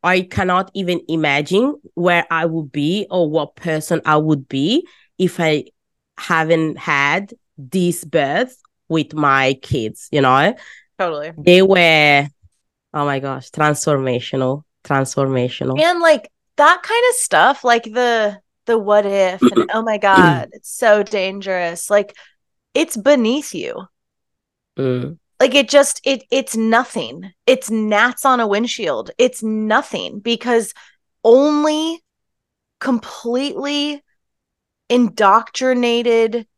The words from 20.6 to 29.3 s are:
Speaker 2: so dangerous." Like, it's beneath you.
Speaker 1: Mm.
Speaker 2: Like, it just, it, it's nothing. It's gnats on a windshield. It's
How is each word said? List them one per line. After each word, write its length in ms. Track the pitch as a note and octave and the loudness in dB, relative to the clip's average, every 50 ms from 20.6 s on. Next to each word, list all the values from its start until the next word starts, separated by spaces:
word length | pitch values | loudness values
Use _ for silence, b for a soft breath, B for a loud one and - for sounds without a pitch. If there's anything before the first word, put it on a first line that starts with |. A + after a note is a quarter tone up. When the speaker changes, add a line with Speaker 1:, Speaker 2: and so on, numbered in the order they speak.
| _ - | _ -18
Speaker 2:
so 320 | - - - A3+ G#3 G#3 G3+ | -10 -2 2 4 4 4 2
dangerous." 840 | G3+ - G3+ F#3 F#3+ F#3+ G3+ G3 G3 F#3 F3+ F3 E3+ E3+ E3+ - - | -2 -2 -4 -4 -4 -6 -8 -6 -6 -4 -4 -4 -4 -6 -8 -6 0
Like, 240 | G#3 G#3 G3+ G3+ - b b b b b _ _ _ _ _ _ _ | 0 0 0 -2 -10 b b b b b _ _ _ _ _ _ _
it's 220 | C4+ D#4 D4+ - | -4 -4 -2 -6
beneath 580 | A3+ G3 C4+ D4 C#4 A3+ G#3+ B3 D4 C#4+ - - | -4 2 2 2 4 2 0 -2 -4 -6 -8 -12
you. 320 | E3+ - - - - F#3+ _ _ _ _ _ _ _ _ _ _ _ _ _ _ _ _ _ _ - | -10 -10 -10 -10 -12 -16 _ _ _ _ _ _ _ _ _ _ _ _ _ _ _ _ _ _ -6
Speaker 1:
Mm. 400 | C3+ C3 B2+ B2 B2 C#3 E3 _ _ _ _ _ | -4 -2 -2 -4 -6 -8 -12 _ _ _ _ _
Speaker 2:
Like, 140 | B3+ C#4 A3+ | 0 4 4
it 140 | C#4+ C4+ - | 2 0 4
just, 300 | - C#4+ C#4 C#4 - - - | 4 4 4 4 -2 -6 -4
it, 200 | C#4 C4+ B3+ - _ | -4 -4 -4 -4 _
it's 260 | - C4+ C4 - - | -2 -2 -2 -4 -4
nothing. 760 | A3+ A3+ A3 A3+ A#3 B3+ - - A3 C#3+ A2 B2 D#3+ F3+ G3 _ _ _ | -4 0 2 2 0 0 -2 -8 -10 -10 -10 -12 -16 -18 -20 _ _ _
It's 240 | - B3+ C4 - - | 2 2 2 0 -6
gnats 540 | A3 A3 G#3+ G#3+ G#3 G3+ A3+ B3 B3 - - | -4 -4 -2 0 2 2 2 2 0 0 0
on 140 | C4+ C4 B3 | 0 2 2
a 60 | A#3 | 0
windshield. 640 | G#3+ G3 G#3 A#3 A#3 - - A3 E3 C#3 A2 A2+ - - _ | 0 0 -2 -2 -4 -6 -6 -4 -4 -4 -4 -6 -10 -2 _
It's 240 | B3+ B3+ | 0 0